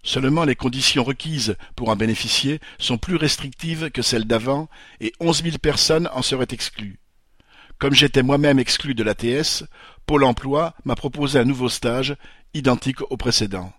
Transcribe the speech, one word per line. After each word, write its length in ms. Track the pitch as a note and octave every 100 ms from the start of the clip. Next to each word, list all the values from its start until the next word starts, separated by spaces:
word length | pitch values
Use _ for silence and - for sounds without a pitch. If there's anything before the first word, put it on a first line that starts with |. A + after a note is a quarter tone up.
Seulement, 420 | - C3 C3+ D#3+
les 100 | D#3
conditions 500 | B2 B2+ C3 C3 C#3+
requises 520 | B2 C3+ D#3 D#3 G#2+ G2 - -
pour 140 | A2+
en 60 | G#2+
bénéficier 640 | A2+ G#2+ A2 - C3+ D#3 - -
sont 180 | - A#2+
plus 200 | - E3+
restrictives 720 | D3+ - C#3 - E3 D#3+ D#3+
que 100 | C3
celles 240 | A#2 A#2+
d'avant 460 | A2 A2+ A#2+ C#3 D#3 - - -
et 120 | A2+ -
onze 220 | E3+ D3+
mille 160 | E3 D3
personnes 500 | D3+ C#3+ - D#3+ F3
en 80 | B2+
seraient 240 | - C3+ C3
exclues. 480 | A#2 - - G#2 F#2+ _ _ _ _ _ - - -
Comme 140 | C#3
j'étais 300 | C#3 D3 C3+
moi-même 360 | C3 C#3+ D3 C3+
exclu 340 | A#2+ - C#3+
de 80 | A#2
l'A 140 | G#2+ G2+
T 140 | A#2
S, 340 | C3 D#3 - - - - - -
Pôle 160 | D3
emploi 520 | C3+ A#2 C3+ C#3+ E3 -
m'a 100 | C3+
proposé 460 | A#2+ C#3+ C3+ C#3+ C#3
un 40 |
nouveau 240 | A#2+ C3 B2
stage, 480 | - C#3+ C3 C3+ C#3 - - -
identique 480 | D3+ C3+ A#2+ C3+ B2+ -
au 60 | B2
précédent. 560 | B2 - G#2 F#2+ F#2